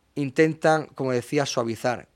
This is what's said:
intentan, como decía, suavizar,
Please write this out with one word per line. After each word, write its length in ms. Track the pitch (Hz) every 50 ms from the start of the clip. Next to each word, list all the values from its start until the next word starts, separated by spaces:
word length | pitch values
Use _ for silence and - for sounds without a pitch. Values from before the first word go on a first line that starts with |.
| _ _ _
intentan, 720 | 143 143 135 127 - 160 160 156 156 - 160 156 156 143
como 260 | - - - 139 131
decía, 320 | 127 120 117 - 147 147 139
suavizar, 640 | - - 135 120 113 113 110 - 127 120 - - _ _